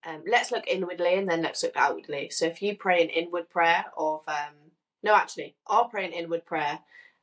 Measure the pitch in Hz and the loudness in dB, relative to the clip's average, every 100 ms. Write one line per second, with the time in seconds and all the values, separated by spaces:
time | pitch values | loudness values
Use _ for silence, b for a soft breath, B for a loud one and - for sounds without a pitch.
0 | 170 156 160 240 247 233 - 190 180 170 | -10 -10 0 0 2 -4 -2 -2 -2 0
1 | 175 185 196 165 156 - - - 139 - | 2 2 2 0 0 -2 -4 2 2 0
2 | - 143 131 - 165 170 202 202 196 175 | -6 -8 -6 -2 -2 -2 -6 -4 2 4
3 | 160 165 170 175 165 180 170 175 196 - | 4 2 -2 -4 -4 2 4 4 0 -4
4 | 156 156 156 151 147 147 151 _ _ _ | -2 -2 -6 -6 -8 -12 -20 _ _ _
5 | 214 208 - - - _ - 208 240 214 | 4 4 4 -6 -12 _ 0 2 2 0
6 | 185 165 170 170 - 165 147 156 _ B | -6 -6 -4 -4 -4 -4 -2 -4 _ B
7 | B B | B B